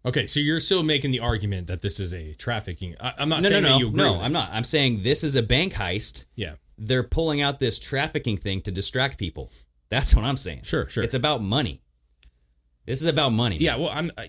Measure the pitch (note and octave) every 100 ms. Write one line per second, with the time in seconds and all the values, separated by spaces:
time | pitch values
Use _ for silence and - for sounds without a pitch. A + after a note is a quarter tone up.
0 | B2+ C3 - D3 D3 D#3+ - F#3 D#3 D3
1 | C#3 B2 A#2 A2+ G2+ F#2+ F2 F#2 G2+ F#2
2 | F2+ F2 D#2 D2+ - A2 - E2+ F2+ E2
3 | B2+ - C#3+ D#3+ G3 G3+ D#3+ C3 A#2 G#2+
4 | F3+ F2 A#2+ E3 F#2+ G#2+ B2+ D#3 C3+ A2
5 | G#2 D3+ D#3 C3+ G#2+ B2+ F#3 - F#2 F#2+
6 | - - - - F2 D2+ _ - G#2+ C3
7 | G#2+ E3 E3 D3 C#3+ C#3 B2 - - C3+
8 | D#3+ D3+ B2 G2 G#2 F#2+ - F#2 - B2+
9 | C3+ - F2 D2+ - - - _ - A#2+
10 | C#3 - C3 C3+ - C2+ - D3+ - -
11 | - B2 D3 C3+ G2 C3 A#2+ C2+ _ _
12 | _ _ - _ _ _ _ _ - C3
13 | D#3+ C#3+ C#3 A2+ A#2 E2+ D#3 A#2+ C#3+ C3+
14 | E3 -